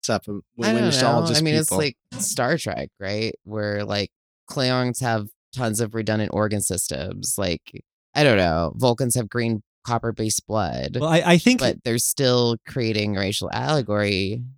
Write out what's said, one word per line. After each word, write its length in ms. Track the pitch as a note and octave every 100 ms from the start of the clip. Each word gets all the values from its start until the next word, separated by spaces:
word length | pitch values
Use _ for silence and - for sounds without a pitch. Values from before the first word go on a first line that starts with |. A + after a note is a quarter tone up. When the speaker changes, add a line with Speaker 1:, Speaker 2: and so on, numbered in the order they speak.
Speaker 1:
stuff." 240 | - G#2+ -
When, 140 | G#2 - -
Speaker 2:
I 120 | A#2
Speaker 1:
when 20 | A#2
Speaker 2:
don't 100 | A#2
Speaker 1:
it's 80 | B2+
all 180 | - A#2
Speaker 2:
know. 60 | A2
Speaker 1:
just 140 | D3+
Speaker 2:
I 20 |
mean, 100 | D#3
Speaker 1:
people. 80 | D#3
Speaker 2:
it's 100 | D#3
like 260 | F#3 D3 - _ -
Star 360 | - - B2 D#3+
Trek, 320 | - F2 C#2+ _
right? 340 | G2 G#2+ A2 -
Where, 400 | - G#2+ G#2 G#2 G#2
like, 260 | G#2 G2 _ _ _ -
Klingons 500 | - B2+ B2+ B2 A#2+
have 280 | B2 A2+ G#2 _ _
tons 260 | C3 A#2+ G#2+
of 160 | A2+ A2+
redundant 360 | G#2+ G#2+ G#2+
organ 280 | F#2+ G#2+ G#2
systems. 760 | F#2+ F2+ - C2+ F2 F#2+ - -
Like, 240 | F#2+ E2 - - - _ _
I 100 | -
don't 140 | D3 G#2
know. 360 | F2 D#2+ E2 -
Vulcans 400 | B2 A#2+ B2+ B2
have 140 | G#2
green 340 | A#2+ A#2 A2 - _ -
copper-based 600 | A#2 A#2 G#2+ A2 - -
blood. 500 | A2 F2+ B1 C2 B2
Speaker 3:
Well, 100 | D3+
I, 120 | E3 F3+
I 120 | E3+
think 240 | A#3+ B3
Speaker 2:
But 220 | B2+ -
they're 140 | - A#2
still 600 | - - C3 B2 A#2+ A2+ -
creating 480 | - A2+ G#2+ G#2 G2
racial 340 | G2 G2+ F#2
allegory. 920 | A#2 C3 D3+ G#2+ G#2 G#2 G2 F#2+ A2+ B2